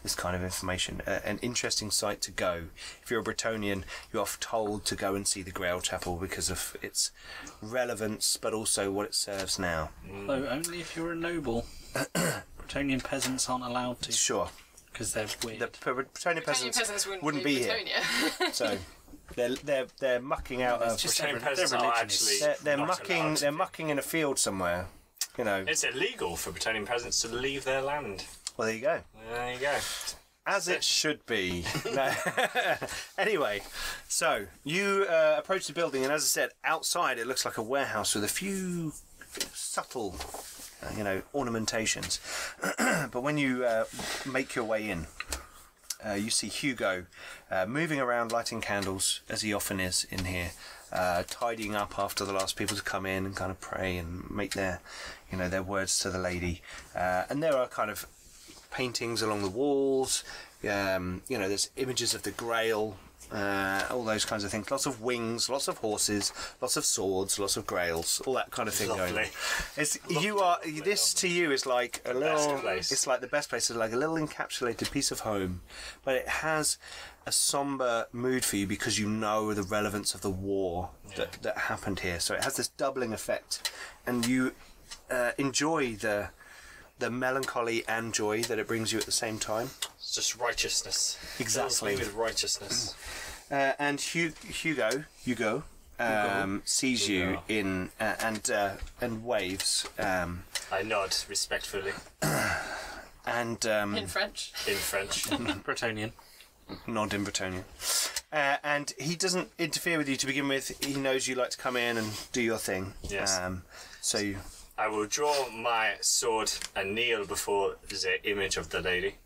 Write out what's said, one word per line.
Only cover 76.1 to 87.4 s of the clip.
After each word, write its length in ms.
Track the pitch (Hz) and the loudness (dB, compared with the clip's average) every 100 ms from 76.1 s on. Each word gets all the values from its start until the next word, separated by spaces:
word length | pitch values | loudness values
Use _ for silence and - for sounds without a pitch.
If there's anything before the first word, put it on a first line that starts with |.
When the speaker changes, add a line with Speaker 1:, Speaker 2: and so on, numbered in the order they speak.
| 131 | 0
Speaker 1:
it 120 | - | 2
has 500 | - 156 156 151 - - - - - - | -2 2 2 2 0 -6 -14 -14 -10 -2
a 60 | |
somber 760 | - - 143 143 135 127 117 - | 2 4 2 0 2 2 2 0
mood 320 | 120 127 127 | -2 2 2
for 120 | 117 101 | 2 2
you 80 | 98 | 0
because 300 | 101 - 101 | 0 0 2
you 80 | 104 | 2
know 460 | 107 107 107 107 | 2 2 2 2
the 100 | 104 | 0
relevance 500 | 95 107 104 104 95 - | 2 2 2 0 -2 -2
of 60 | |
the 80 | 101 | -2
war 580 | 92 98 98 95 87 92 - - | -2 0 2 2 -2 -6 -10 -12
Speaker 2:
Yeah. 40 | - | -4
Speaker 1:
that, 140 | - - | -4 -4
that 140 | - - | -4 -2
happened 420 | - 110 - 92 | -2 -2 -2 -2
here. 180 | 92 87 | -2 0
So 140 | - | 0
it 100 | 92 | 0
has 120 | 135 131 | 0 0
this 100 | 120 | -4
doubling 440 | - 139 131 120 | 0 -2 0 -2
effect, 580 | 104 - - - - - - - - - | -4 -2 -2 -2 -6 -6 -6 -14 -8 -2
and 180 | 123 117 | 0 4
you, 280 | 127 131 - - - - - - | 4 2 -2 -20 -20 -18 -18 -4
uh, 200 | 127 120 - | 0 0 0
enjoy 560 | 139 123 147 160 127 107 | 0 2 2 2 2 0
the, 340 | 113 104 95 - - - - - - - | 0 2 0 -8 -20 -20 -18 -20 -20 -4
the 140 | 117 | -2
melancholy 720 | 120 127 135 | 0 2 2